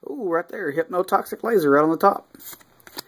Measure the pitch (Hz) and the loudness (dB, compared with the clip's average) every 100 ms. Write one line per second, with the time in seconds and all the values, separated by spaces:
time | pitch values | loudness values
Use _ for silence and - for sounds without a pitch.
0 | - 285 208 165 170 - 180 143 160 180 | -14 -10 -4 -4 -4 -8 -8 -4 -4 -2
1 | 180 196 - - 220 226 151 139 156 160 | 0 -2 -2 -8 0 2 4 4 4 4
2 | 196 196 - - - - _ _ - - | 2 2 -6 -20 -20 -20 _ _ -20 -20